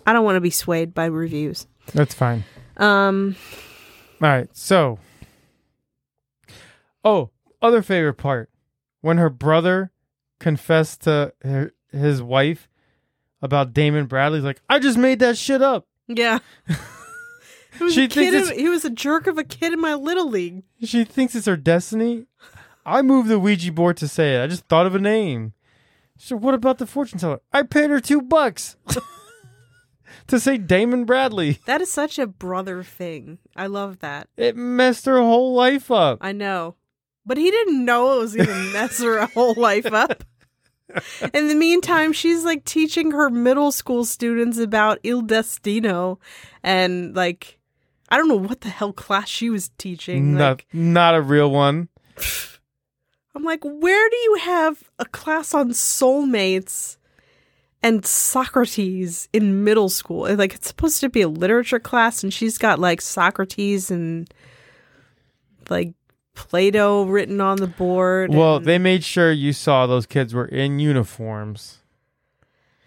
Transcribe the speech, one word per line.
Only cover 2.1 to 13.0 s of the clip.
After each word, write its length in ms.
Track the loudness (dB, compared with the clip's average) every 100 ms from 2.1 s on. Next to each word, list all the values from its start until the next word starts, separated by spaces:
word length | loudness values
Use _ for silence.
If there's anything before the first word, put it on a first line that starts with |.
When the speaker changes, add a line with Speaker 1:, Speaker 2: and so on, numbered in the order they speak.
Speaker 2:
fine. 320 | 0 -2 -2 -8 -16 -20 0
Speaker 1:
Um. 580 | 2 4 2 0 -2 -6 -14 -20 -20 -20 -20 -20 _ _
Speaker 2:
All 80 | 2
right, 180 | 2 -2
so. 460 | -12 2 2 2 -2 -12 _ -20 _ _ _ _ _ _ _ _ _ _ _ _ -20 -20 _ _ _
Oh, 280 | 0 2 0 -10 _ _
other 200 | 4 4
favorite 320 | 2 0 0
part. 360 | -2 -4 -4 -6 _ _ _ _ _
When 160 | 0 2
her 120 | 2
brother 600 | 2 2 2 2 0 -4 _ _ _ _ _
confessed 640 | -4 -2 0 0 0 -2
to 320 | -2 0 -2 -6
her, 320 | -6 -4 -6 -10 _
his 300 | -2 0 0
wife 480 | -2 0 0 -2 _ _ _ _